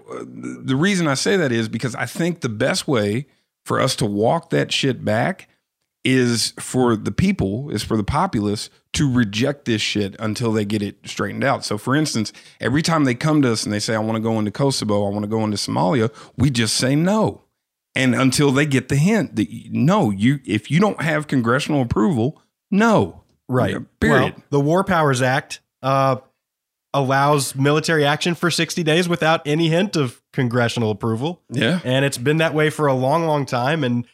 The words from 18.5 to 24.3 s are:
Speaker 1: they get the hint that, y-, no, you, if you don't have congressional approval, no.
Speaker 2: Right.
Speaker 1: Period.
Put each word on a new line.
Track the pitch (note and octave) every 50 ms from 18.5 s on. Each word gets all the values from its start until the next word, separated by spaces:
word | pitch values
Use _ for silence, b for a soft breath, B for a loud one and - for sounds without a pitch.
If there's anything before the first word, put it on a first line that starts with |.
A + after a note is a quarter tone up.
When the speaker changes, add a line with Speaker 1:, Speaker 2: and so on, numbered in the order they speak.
Speaker 1:
they | B2+ C3+ D3+
get | D3+ C3+ B2+ -
the | - C#3
hint | C#3 D3+ G3 A#3 G#3 C#3+ - -
that, | G#2+ G2+ -
y-, | - - - -
no, | G#2+ A2+ A#2+ D#3 G3 G#3+ E3 G#2+
you, | G2+ F#2+ G#2 B2+ D3 C#3+ -
if | - G#2 G#2+ - -
you | C3+ E3+
don't | G#3+ G3+ - -
have | C#3 E3 D#3 D3+ D3
congressional | - - C3 A2+ A#2 A#2+ C#3+ - - D#3 C#3+
approval, | B2+ A#2 - F#3+ G#3+ G#3+ D#3 A2 A2 C#3+ b b b b _ _ _ -
no. | F#3+ G3 A3+ A#3 G#3+ D#3 G#2 E2 - - - _ _ _ _ -
Speaker 2:
Right. | B2 B2+ A2 G2 G2 - A#2+ - _ -
Speaker 1:
Period. | G3 A3+ A3+ D3+ - -